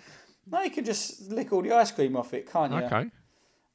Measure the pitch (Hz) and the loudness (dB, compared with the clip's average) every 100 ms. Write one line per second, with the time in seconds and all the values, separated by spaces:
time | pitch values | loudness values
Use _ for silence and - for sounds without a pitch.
0 | - - - _ - 339 381 - 233 - | -14 -20 -20 _ -6 -2 -2 -2 -4 -4
1 | - - 190 220 226 190 185 233 214 - | -6 -10 -8 -6 0 0 4 4 4 2
2 | 135 131 120 127 - 175 147 143 123 110 | 0 0 -2 -6 -4 0 0 0 0 0
3 | 170 - _ _ _ _ _ | -2 -8 _ _ _ _ _